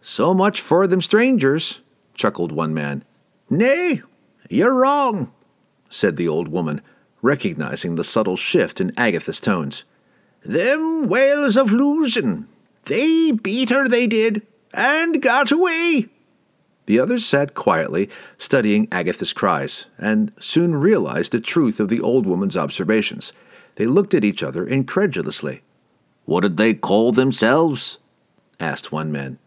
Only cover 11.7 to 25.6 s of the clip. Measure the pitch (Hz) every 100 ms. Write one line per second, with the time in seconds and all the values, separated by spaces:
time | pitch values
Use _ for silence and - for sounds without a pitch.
11.7 | 226 285 302 285 220 135 80 - _ _
12.7 | _ - 175 311 320 320 220 196 226 247
13.7 | 254 269 233 240 220 220 214 - _ _
14.7 | - 240 302 339 320 302 262 285 311 370
15.7 | 330 339 302 - _ _ _ _ _ _
16.7 | _ - 110 131 247 220 143 143 - -
17.7 | 82 78 82 - - - _ - 135 107
18.7 | 104 110 92 85 87 90 - 101 78 67
19.7 | - - - 104 107 107 - - 160 175
20.7 | 151 165 202 85 - 87 120 113 170 131
21.7 | 107 104 117 113 131 98 90 98 87 73
22.7 | - 87 107 104 - - - _ - _
23.7 | - 110 160 202 165 104 - 69 87 -
24.7 | 135 135 - 196 95 - - 73 65